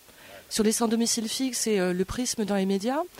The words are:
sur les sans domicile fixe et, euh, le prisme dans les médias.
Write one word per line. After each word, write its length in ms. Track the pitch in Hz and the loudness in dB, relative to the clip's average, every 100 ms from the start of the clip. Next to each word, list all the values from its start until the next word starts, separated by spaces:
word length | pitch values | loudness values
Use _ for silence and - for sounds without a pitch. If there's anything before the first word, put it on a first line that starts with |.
| - - - - - | -18 -20 -20 -20 -6
sur 120 | - | 0
les 80 | 214 | 2
sans 160 | 220 226 | 2 2
domicile 420 | 226 233 240 220 | 2 2 0 -2
fixe 380 | - 262 233 226 | -2 -2 -2 0
et, 140 | 202 | 2
euh, 120 | 180 | 2
le 120 | 180 | 0
prisme 400 | 185 - 254 - | -2 -2 -4 -2
dans 100 | 202 | 0
les 100 | 202 | 0
médias. 360 | 190 196 220 285 359 | 2 0 0 -2 -4